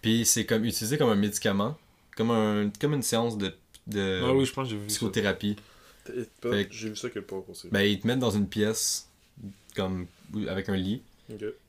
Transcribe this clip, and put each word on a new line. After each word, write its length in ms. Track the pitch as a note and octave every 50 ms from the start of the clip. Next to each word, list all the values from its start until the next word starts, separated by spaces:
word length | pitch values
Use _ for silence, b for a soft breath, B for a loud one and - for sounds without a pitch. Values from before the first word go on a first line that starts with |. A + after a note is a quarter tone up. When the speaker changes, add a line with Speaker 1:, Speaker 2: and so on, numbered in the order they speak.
Speaker 1:
Puis 240 | - A2+ A2 A#2 A#2
c'est 200 | - - A#2 G#2+
comme, 200 | - A#2 A2 G#2+
utilisé 320 | A#2 - - A2 G#2+ C#3+ -
comme 120 | D3 A#2+
un 60 | G#2+
médicament, 640 | G2+ G2+ G#2 G2+ - - A2 G2 G2 G2+ A#2+ D#3 - _ _ _ _ _ _ -
comme 160 | - A2+ A2+
un, 400 | A#2 A2 G#2+ G#2+ G#2 G#2 G#2 G#2 G#2 -
comme 140 | - C#3+ D3+
une 100 | C#3 A#2
séance 340 | - - A2+ A#2 A#2+ A2+ G#2
de, 160 | G2+ F#2+ - - _ _ _ - _ -
de 340 | G#2 G2+ G2 F#2+ F#2+ F#2 B2+
Speaker 2:
Ah 100 | B2+ C3
oui, 120 | C3+ C3+
je 80 | B2+ -
pense 120 | - C3+ B2+
que 40 |
j'ai 60 | A2 G#2
vu 60 | G2+
ça. 120 | G#2 G#2+
Speaker 1:
psychothérapie. 600 | - A#2+ G#2 F#2 A2+ G#2 G2+ F#2+ - - G#2 G#2 - B B B B B B B B -
Speaker 2:
T'as, 80 | - - B2+ A#2 - _ -
t'as, 80 | - A#2+
Speaker 1:
Fait 160 | A#2 G2+ G2+ G2
que, 60 | -
Speaker 2:
j'ai 160 | A2 A2 A2
vu 60 | G#2+
ça 140 | G2+ - B2
quelque 180 | - G#2+ F#2 -
part 200 | F#2+ F#2+ F#2 -
aussi. 180 | F2+ - - F2
Speaker 1:
ben, 120 | G#2+ G2+
ils 180 | G2 G2+ G#2 F#2+
te 60 | G2+ A2+
mettent 120 | B2 C3
dans 100 | B2+ A#2
une 160 | G#2 G#2+ G2+ F#2
pièce, 600 | - G#2+ G#2 G#2+ A2 - - - - - - - _ _ _ _ _ - A#2 G2 G2 - - _ -
comme, 300 | - G2 F#2+ F#2 F2+ F2+ F2+ - _ - - - G#2 G#2 -
avec 220 | F#2 G2 F#2+ G#2
un 60 | G2+ F#2+
lit. 240 | F#2 F#2+ A2 B2+ - - _ _ - - A2
Speaker 2:
Ok. 100 | G#2 G#2+ G#2+ - - _